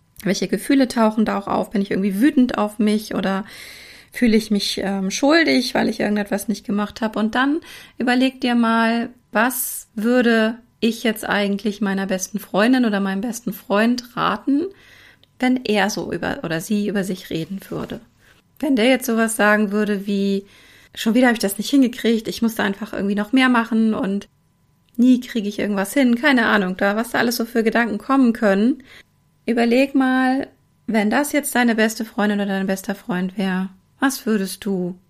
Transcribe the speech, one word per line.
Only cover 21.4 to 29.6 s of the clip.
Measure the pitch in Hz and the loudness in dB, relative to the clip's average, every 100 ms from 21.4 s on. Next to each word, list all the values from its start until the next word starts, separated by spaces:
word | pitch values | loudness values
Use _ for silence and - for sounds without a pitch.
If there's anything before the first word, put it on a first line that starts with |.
| 196 196 | -2 -4
nicht | - | 0
hingekriegt, | 277 247 - 220 226 220 | 2 2 2 0 0 -2
ich | - | -2
muss | 226 220 | -2 -2
da | |
einfach | 202 202 208 | -4 -4 -8
irgendwie | - 196 202 | -6 -2 -2
noch | 208 | 0
mehr | 262 254 | 2 4
machen | 240 226 220 220 | 2 2 2 2
und | 214 185 202 - _ _ _ _ _ _ - | 0 -2 -4 -8 _ _ _ _ _ _ 2
nie | 254 247 | 4 4
kriege | - 233 202 | 0 -6 -4
ich | 214 | -4
irgendwas | 208 196 196 | -2 -2 -2
hin", | 285 254 233 | 2 2 2
keine | 302 254 214 | 2 4 4
Ahnung, | 214 185 185 | 2 0 0
da, | 202 208 | 0 0
was | 233 | -2
da | 269 | -2
alles | 240 240 | 0 -2
so | 226 | -2
für | 233 | 0
Gedanken | 220 226 233 208 | 0 0 0 -4
kommen | - 269 240 | 0 2 2
können. | 220 208 190 226 - - - _ _ _ _ - | 2 2 2 2 0 -8 -20 _ _ _ _ -4
Überleg | 240 | 0